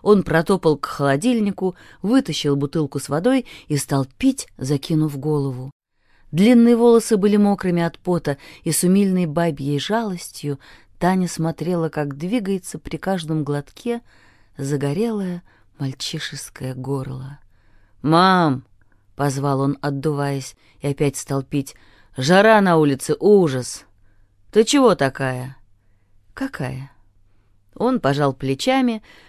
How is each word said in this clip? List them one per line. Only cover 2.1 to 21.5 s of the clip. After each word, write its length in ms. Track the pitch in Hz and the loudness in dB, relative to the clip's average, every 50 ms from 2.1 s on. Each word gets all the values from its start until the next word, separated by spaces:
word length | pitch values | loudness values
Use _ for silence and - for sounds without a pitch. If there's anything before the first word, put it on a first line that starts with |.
| 247 269 - - 147 - - 147 143 | 2 2 2 0 -4 -4 -2 -2 0
бутылку 440 | 139 143 139 - 170 151 139 - 139 | 0 -2 -2 -2 -2 -4 -4 -6 -8
с 100 | - - | -6 -4
водой 380 | 143 160 180 247 269 262 240 - - - - | -4 -2 0 0 0 0 -2 -6 -12 -16 -8
и 100 | - 151 | -4 -4
стал 280 | 139 - - 147 135 131 | -4 -2 -2 -2 -2 -2
пить, 420 | - _ - 262 269 262 - - - _ | -4 _ -2 0 0 0 -2 -6 -16 _
закинув 600 | - 131 131 147 139 - - 165 156 156 151 143 | -8 -4 -4 -4 -2 -2 -2 -2 0 0 -2 -4
голову. 540 | 135 131 156 151 143 139 139 127 123 127 139 - _ _ _ _ _ _ _ _ _ _ - | -6 -4 -4 -2 -2 -4 -6 -8 -10 -12 -16 -18 _ _ _ _ _ _ _ _ _ _ -4
Длинные 440 | 147 160 202 240 254 233 233 240 240 | 0 4 6 6 8 8 8 6 6
волосы 420 | 226 233 240 233 226 220 - 226 | 6 6 6 6 6 4 2 2
были 200 | 196 190 214 208 | 2 2 4 4
мокрыми 440 | 208 202 202 202 196 - 185 175 170 | 4 4 2 2 0 -2 -2 0 0
от 160 | 170 165 - | 0 -2 -4
пота, 400 | - - 180 175 165 - 147 139 - - - - - - | -6 -4 -2 -2 -2 -2 -4 -4 -4 -8 -18 -18 -8 -6
и 80 | 170 | -4
с 120 | 151 - - | -2 0 2
умильной 420 | 180 190 202 202 190 185 180 180 | 4 4 4 4 2 2 0 -2
бабьей 540 | 156 143 170 170 170 143 139 135 143 147 143 | -2 0 0 0 0 -2 -4 -4 -4 -4 -4
жалостью 800 | - - 208 233 226 208 185 170 - - - - - 143 143 - - - - - _ _ _ - | -2 -2 -2 -2 -2 -4 -8 -10 -12 -16 -16 -10 -8 -8 -8 -8 -12 -20 -20 -20 _ _ _ 0
Таня 280 | 175 175 190 185 180 | 0 2 2 2 0
смотрела, 640 | 170 - - 160 165 160 - 156 175 180 170 165 156 | -2 -4 -4 -4 -4 -4 -4 -4 -4 -2 -2 -2 -2
как 260 | - 151 147 143 139 | -2 -4 -4 -4 -6
двигается 600 | 143 165 185 233 254 196 190 196 185 - - - | -6 -6 -4 -4 -2 -2 -2 -4 -6 -6 -10 -14
при 200 | 156 - - - | -14 -12 -10 -10
каждом 460 | 156 - 190 196 180 160 151 160 156 143 | -6 -4 -4 -4 -4 -4 -4 -4 -4 -4
глотке 580 | 143 147 143 147 - _ - - 240 233 233 - _ _ _ _ _ _ _ _ _ _ | -4 -4 -6 -8 -10 _ -10 -8 -6 -6 -8 -10 _ _ _ _ _ _ _ _ _ _
загорелое 840 | - 139 139 147 139 139 143 143 190 226 233 220 208 190 180 175 175 - _ _ _ _ _ _ - | -10 -6 -4 -4 -4 -2 -2 -2 -2 -2 -2 -4 -4 -6 -6 -8 -10 -12 _ _ _ _ _ _ -8
мальчишеское 960 | 143 135 131 - - - - 151 - - 147 143 - - - - 135 131 127 | -8 -8 -8 -8 -10 -10 -10 -10 -10 -12 -12 -14 -16 -16 -14 -12 -10 -10 -10
горло. 640 | 127 127 131 139 135 131 135 131 131 131 135 143 - _ _ _ _ _ _ _ _ _ _ _ _ - | -8 -8 -6 -6 -6 -6 -8 -12 -12 -14 -14 -16 -18 _ _ _ _ _ _ _ _ _ _ _ _ 0
«Мам!» 640 | 143 160 170 185 190 185 180 170 151 131 127 - _ _ _ _ _ _ _ _ _ _ | 2 4 6 6 6 4 4 2 2 0 -2 -6 _ _ _ _ _ _ _ _ _ _
позвал 440 | - 139 143 131 139 139 143 139 135 | -4 -4 -2 -2 -2 -2 -2 0 0
он, 160 | 139 139 139 - | 0 -2 -2 -4
отдуваясь, 720 | - 147 139 139 131 156 147 143 143 143 139 139 131 - - _ _ _ _ _ | -4 -6 -4 -4 -4 -4 -4 -2 -4 -4 -4 -6 -8 -12 -18 _ _ _ _ _
и 80 | - | -6
опять 300 | 147 139 - 151 143 139 | -6 -2 0 -2 -2 -2
стал 260 | - - - 139 135 135 | -4 -6 -6 -6 -6 -4
пить. 320 | - | -4